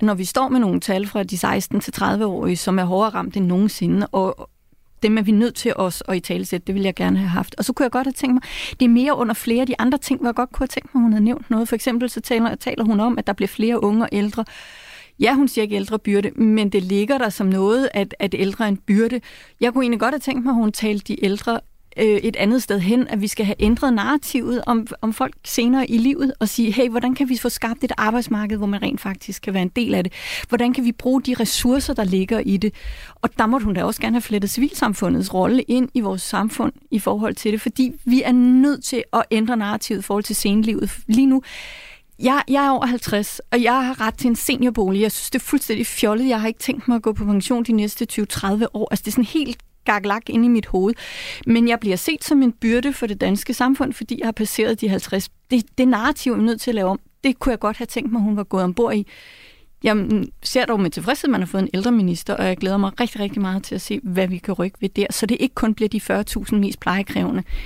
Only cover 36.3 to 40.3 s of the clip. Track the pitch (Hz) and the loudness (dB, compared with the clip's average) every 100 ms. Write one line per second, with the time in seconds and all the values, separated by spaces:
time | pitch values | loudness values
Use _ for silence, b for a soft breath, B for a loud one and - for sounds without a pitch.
36.3 | 190 208 - 226 - - 214 - 208 214 | -2 -2 -2 -4 -6 -4 -2 0 0 -2
37.3 | - 220 214 254 - 254 - 247 254 254 | -2 -2 -2 -2 0 0 -2 2 2 4
38.3 | 247 247 254 285 277 - 247 - 226 - | 6 6 6 6 2 -2 -6 -2 -2 0
39.3 | 220 220 240 202 214 - 202 - 202 208 | 0 0 -2 -2 -4 -4 -4 -2 -4 -2